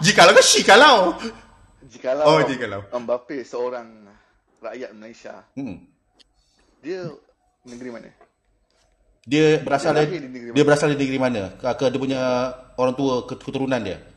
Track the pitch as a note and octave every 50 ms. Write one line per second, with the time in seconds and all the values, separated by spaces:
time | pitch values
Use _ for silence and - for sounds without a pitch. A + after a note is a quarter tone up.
0 | D3+ F#3 G3+ G#3+ F3 F3 G#3 A3 A#4+ - - A4 G3 - G3 A3+ C#4+ D4+ C4 G#3
1 | F#3 F3 D#3+ - - A3+ A3 - - _ _ _ _ _ _ _ _ C3+ - -
2 | - B2+ C3 C#3+ D3+ D3+ D#3 D#3 D3+ - C3+ B2 B2 G#2+ G2+ G2 G2 - - B2
3 | A#2+ A2+ A#2+ B2 - _ D#3 C3+ A#2 - - B2 A#2+ B2 B2 B2 A#2 A2+ A2 A2
4 | G#2+ G2+ G2+ _ _ _ _ _ _ _ _ _ A2+ A2+ A2 B2+ B2+ - G#2 G#2+
5 | G#2+ A2+ A#2 - - G#2+ A2 G2+ F#2 _ _ C3+ C#3 A#2+ F#2 E2 - _ _ _
6 | _ _ _ _ _ _ _ _ _ _ _ _ _ _ _ _ _ C#3+ F#3+ F#3
7 | - D#3 C#3+ - _ _ _ _ _ _ _ _ _ B2 A#2+ A#2+ B2 B2+ A#2 A2+
8 | - - _ _ - _ _ _ _ _ _ _ _ _ _ _ _ _ _ _
9 | _ _ _ _ _ A2+ C3+ D3+ D#3 D#3 D#3 D3 B2+ - C#3 C3+ - E3 D3 D3+
10 | D3+ D3+ F#3 D#3+ C#3 B2+ B2+ B2+ A#2+ A#2+ A#2 C#3 C#3+ C#3+ D3 D3 D#3+ D3+ D3 C3+
11 | C#3 C3 C3 C3 C3 B2+ A#2+ G#2+ G2 F2+ - - - B2+ A#2 - C#3+ B2+ A#2+ C3+
12 | C3+ C3+ C3+ C3 C3 B2+ B2+ B2 B2+ B2+ B2+ - - _ _ - B2+ B2+ B2+ C3+
13 | C#3 C3+ B2+ B2 A#2 - C3 - - - A#2 C3+ C3+ C3 C3+ B2 G#2+ G2 F2 D2+
14 | - - -